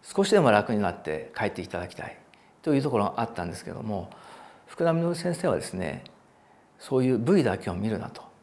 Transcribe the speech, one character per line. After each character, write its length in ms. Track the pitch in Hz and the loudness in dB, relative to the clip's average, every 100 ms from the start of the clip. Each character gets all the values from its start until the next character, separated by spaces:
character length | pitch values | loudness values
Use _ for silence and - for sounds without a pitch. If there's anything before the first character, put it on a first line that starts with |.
少 220 | - - | -6 0
し 60 | 196 | 4
で 100 | 208 | 6
も 100 | 147 | 8
楽 240 | 104 104 | 6 4
に 60 | 110 | 0
な 120 | 98 | 0
っ 100 | - | -2
て 280 | 82 78 - - | -6 -6 -6 -4
帰 100 | 104 | -4
っ 40 | |
て 100 | - | -4
い 80 | 87 | -8
た 100 | 90 | -6
だ 80 | 87 | -8
き 80 | |
た 120 | - 78 | -12 -14
い 100 | - - - _ _ | -16 -20 -20 _ _
と 120 | - | 0
い 40 | 143 | 2
う 40 | |
と 80 | 139 | 2
こ 60 | 123 | 2
ろ 80 | |
が 100 | 101 - | 0 0
あ 60 | |
っ 60 | 113 | -4
た 140 | - | -4
ん 60 | 87 | -6
で 60 | 82 | -8
す 100 | - | -10
け 60 | |
ど 100 | 90 | -10
も、 260 | 110 101 - - - - - - - | -6 -6 -8 -16 -20 -20 -20 -20 -20
福 160 | - | -2
田 120 | 170 | 0
実 200 | 165 165 | 2 0
先 200 | 170 180 | -2 -4
生 140 | 170 180 | -2 -2
は 80 | 90 | -2
で 40 | |
す 140 | - | -4
ね、 300 | 92 85 - - - _ _ _ _ _ _ | -6 -6 -6 -12 -20 _ _ _ _ _ _
「そ 180 | - 131 | -2 0
う 60 | |
い 60 | 127 | 2
う 80 | 123 | 2
部 200 | 120 196 | 4 4
位 60 | |
だ 140 | 120 98 | 4 0
け 100 | - | -4
を 60 | |
見 160 | 87 107 | -4 -2
る 80 | 104 | -4
な」 100 | 120 | -6
と 140 | - - - | -14 -20 -20